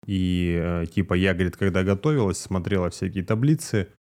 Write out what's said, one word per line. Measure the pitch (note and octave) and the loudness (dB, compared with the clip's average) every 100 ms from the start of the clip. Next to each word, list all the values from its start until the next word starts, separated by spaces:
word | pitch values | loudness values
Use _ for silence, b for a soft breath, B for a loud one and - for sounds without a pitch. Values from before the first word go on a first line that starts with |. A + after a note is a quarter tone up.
| - | -4
И, | F#2+ F2+ F2+ F2 E2+ | -2 0 0 0 0
э, | E2+ F2 E2+ | -2 -2 -2
типа, | - F2+ | -2 0
я, | F2+ F#2+ | 2 2
говорит, | F2 F#2 - | 2 0 0
когда | G2 F#2 | 0 2
готовилась, | F#2 G2 D#3 D3 G2+ F2 | 2 0 0 2 0 -2
смотрела | - F#2+ F2 G2 F2 | -4 -4 0 0 -2
всякие | - - G2+ | -4 -6 -4
таблицы, | F2+ A2 C#3 D#3+ - G#2+ F#2 _ _ | -2 0 2 2 0 -2 -2 _ _